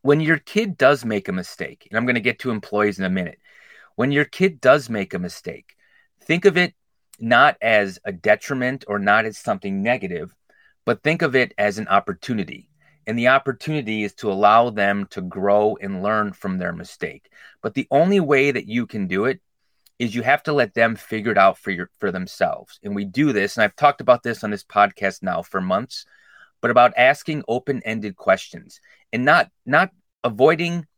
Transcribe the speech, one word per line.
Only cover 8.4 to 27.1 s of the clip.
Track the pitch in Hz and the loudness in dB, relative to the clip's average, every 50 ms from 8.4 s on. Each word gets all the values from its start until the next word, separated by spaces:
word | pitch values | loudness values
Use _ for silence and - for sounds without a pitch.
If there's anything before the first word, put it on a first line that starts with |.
| - - 143 131 127 127 131 135 - | 2 -8 -6 -4 -4 -4 -4 -6 -8
or | - 104 101 | -6 -6 -4
not | 98 101 101 110 113 | 0 2 2 2 2
as | 110 104 - | -2 -6 -8
something | - - 104 95 _ 101 98 98 98 | -6 -6 -6 -4 _ -6 -6 -4 -2
negative, | 113 123 113 101 92 87 80 78 - _ _ _ _ _ _ _ _ _ _ _ | -2 -2 -2 -2 -8 -8 -8 -10 -10 _ _ _ _ _ _ _ _ _ _ _
but | - 120 - _ | -4 -4 -2 _
think | 151 151 - 175 | -2 -2 0 -2
of | 151 123 | 0 0
it | 131 123 - - | 0 0 0 -2
as | - 104 104 98 104 | -2 -2 -2 -2 -4
an | 107 - | -4 0
opportunity. | 95 101 - - 95 - - - 127 107 95 78 - - - _ _ _ _ _ _ _ _ | 0 0 0 0 -10 -10 -8 -8 -6 -6 -6 -8 -10 -18 -20 _ _ _ _ _ _ _ _
And | - 110 117 | -8 -6 0
the | 117 | 2
opportunity | 123 131 139 - - 131 - - - 156 151 127 104 110 107 104 | 4 2 2 2 -2 -8 -8 -6 -6 -6 -6 -4 -4 -4 -4 -4
is | 101 - | -6 -8
to | - - 107 | -6 -4 -4
allow | 95 95 104 104 107 117 120 123 | -2 4 4 6 6 6 4 2
them | 110 104 101 98 101 101 98 - | 0 -2 0 0 0 -2 -4 -8
to | - - | -10 -10
grow | 92 90 87 98 92 101 101 104 104 107 107 - | -10 -10 -8 -4 0 2 2 4 2 2 0 -2
and | - 98 98 92 92 | -8 -10 -8 -6 -4
learn | 104 110 110 107 104 95 | -2 -2 -2 -2 -4 -6
from | _ - 101 92 92 | _ -8 -8 -6 -4
their | 90 87 87 | -6 -6 -8
mistake. | 85 90 - - - - 82 - - _ _ _ - - - _ _ | -10 -12 -18 -14 -12 -12 -12 -12 -14 _ _ _ -20 -20 -20 _ _
But | - 113 - | -10 -8 -6
the | - 131 _ | -6 -6 _
only | - 139 160 180 202 196 | 2 2 2 4 2 2
way | 175 139 147 135 135 143 135 | 2 2 2 2 2 2 0
that | 120 - 101 | -2 -6 -4
you | 110 120 120 | -4 -4 -4
can | - - 110 98 90 | -4 -6 -8 -6 -4
do | 92 95 104 | -2 -2 -2
it | 127 135 - _ _ _ _ _ _ _ _ _ _ _ _ | -2 -4 -6 _ _ _ _ _ _ _ _ _ _ _ _
is | 123 120 101 | -8 -6 -6
you | 120 113 | -4 0
have | 120 139 - _ | 0 0 0 _
to | - - | -2 0
let | - 120 104 _ | 0 0 0 _
them | 117 113 113 113 | 0 0 0 0
figure | 104 - - - 110 101 117 110 | -4 -10 -8 -8 -6 -4 0 4
it | 98 | 6
out | 98 98 90 - | 6 6 4 2
for | _ - 95 | _ -8 -6
your, | 85 90 - _ _ | -6 -6 -10 _ _
for | - 98 90 | -6 -4 -4
themselves. | 92 92 90 - - 95 85 78 - - _ - _ _ | -4 -8 -10 -4 -4 -2 -2 -2 -6 -12 _ -20 _ _
And | 101 101 | -8 -6
we | 101 101 | -6 -6
do | 98 92 127 151 151 123 | -6 -2 0 0 0 2
this, | 101 95 101 - | 0 -2 -2 0
and | - 110 | 0 0
I've | 101 _ | -2 _
talked | - - 143 139 _ | 2 2 2 2 _
about | 131 127 123 117 _ | 2 2 2 2 _
this | 135 117 - - | -6 -6 -6 -6
on | 104 | -8
this | 104 101 - | -8 -8 -10
podcast | _ - 104 104 101 - - 101 98 92 - - | _ 2 2 2 2 2 -2 -4 -4 -4 -4 -6
now | 95 87 85 87 | -4 -4 -4 -6
for | - - 95 | -6 -6 -6
months, | 92 92 92 98 117 - - - - _ _ _ _ _ _ _ - _ _ _ | -2 -2 -2 -2 -2 -6 -14 -18 -18 _ _ _ _ _ _ _ -20 _ _ _
but | - 120 | -4 2
about | 120 120 120 123 - | 4 6 4 4 4
asking | 127 123 131 | 4 4 4